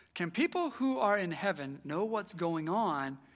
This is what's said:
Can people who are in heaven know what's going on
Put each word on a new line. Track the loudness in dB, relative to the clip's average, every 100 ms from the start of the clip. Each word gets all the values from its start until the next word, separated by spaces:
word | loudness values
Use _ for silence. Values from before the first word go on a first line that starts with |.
| -18
Can | -4 -2
people | 2 2 2 0
who | 0 0 2
are | 4 4
in | 2
heaven | 0 0 0 -4 -8
know | -6 -2 0
what's | -2 -4 -4
going | -2 0 0
on | 0 2 0 -2 -6 -12